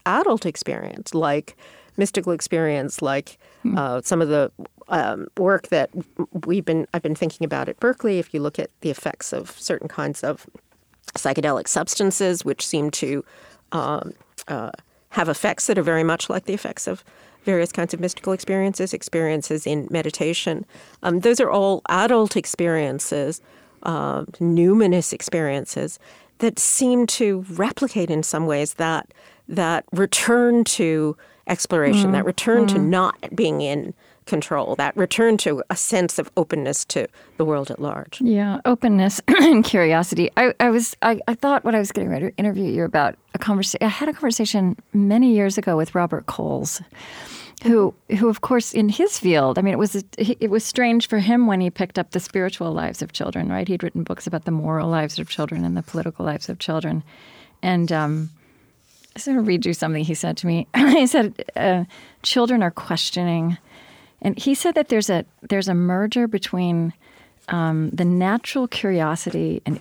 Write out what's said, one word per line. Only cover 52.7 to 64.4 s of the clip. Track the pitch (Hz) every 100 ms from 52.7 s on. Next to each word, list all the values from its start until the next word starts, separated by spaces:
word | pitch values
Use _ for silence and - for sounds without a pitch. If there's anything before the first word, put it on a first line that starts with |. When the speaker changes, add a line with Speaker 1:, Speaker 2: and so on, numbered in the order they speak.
Speaker 2:
lives | 160 160 -
of | -
children, | - - - -
right? | 92 180
He'd | 175
written | 175 170
books | 165 180 175
about | 165 170
the |
moral | 160 156 160 160
lives | 160 151 -
of | 156
children | - 151 160 170
and | 175
the |
political | - 170 165 -
lives | 165 151 -
of | 180
children. | - 160 165 156 - - - - - -
And, | 185 180 170
um, | 160 147 156 156 - _ _ _ _ _ _ _
I | -
just | 277
want | 262
to |
read | 214 175
you | 175
something | 165 160 156
he | 156
said | 160 165 165
to | 175
me. | 170 -
<clears throat> | 247
He | 277 302 254
said, | 302 214 - -
uh, | - 185 180 180 - - -
"Children | - 254 240 240
are | 175
questioning." | - - 160 - 180 175 170 165 175 _ - - - - _
And | 202
he | 190